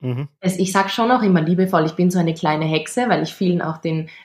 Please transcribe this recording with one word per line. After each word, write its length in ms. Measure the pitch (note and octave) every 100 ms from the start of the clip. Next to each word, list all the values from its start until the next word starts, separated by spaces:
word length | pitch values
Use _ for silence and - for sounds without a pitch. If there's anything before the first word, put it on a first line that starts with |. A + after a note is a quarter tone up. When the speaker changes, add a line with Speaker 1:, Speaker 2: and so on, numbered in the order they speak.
Speaker 1:
Mhm. 280 | B2+ B2 C#3+ _
Speaker 2:
Es, 180 | F#3 F#3
ich 140 | F#3+
sag 180 | G3 F#3+
schon 220 | - A#3
auch 100 | B3+
immer 200 | G#3 F3
liebevoll, 440 | D#3 F3+ F#3+ E3+ D#3+
ich 80 |
bin 180 | - F3+
so 80 | F3+
eine 140 | E3
kleine 320 | D#3+ D#3 D#3 D#3
Hexe, 420 | D#3+ D#3 B3 A#3+
weil 160 | D#3
ich 100 | D#3
vielen 280 | - F#3 F3
auch 160 | D#3 D#3+
den 320 | E3 D#3+ D#3+ -